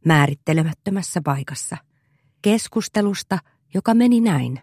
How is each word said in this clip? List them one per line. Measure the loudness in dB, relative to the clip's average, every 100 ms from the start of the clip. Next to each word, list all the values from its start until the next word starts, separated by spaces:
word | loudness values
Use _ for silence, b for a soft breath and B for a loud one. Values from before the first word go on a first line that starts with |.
määrittelemättömässä | 4 4 2 -2 -2 0 0 -4 -6 -6 -4 -6
paikassa. | -4 -4 -6 -12 -12 -14 _ _ _ _ _ _
Keskustelusta, | 0 0 -2 -6 -4 -2 -2 -2 -6 -8 _ _ _
joka | -4 2
meni | 4 4 4
näin. | 4 2 0 -6